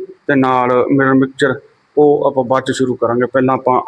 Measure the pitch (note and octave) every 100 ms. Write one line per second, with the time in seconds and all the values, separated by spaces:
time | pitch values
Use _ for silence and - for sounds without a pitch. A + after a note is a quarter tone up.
0 | - - - C#3 C3 B2+ B2 B2 - C#3
1 | C3+ C3+ C3+ - C#3 C3 - _ _ D3
2 | D3 C#3+ C#3 C3 A#2+ C3 C3 B2+ B2+ A#2+
3 | A#2 A#2+ B2 C3+ C3 C3 C3 B2+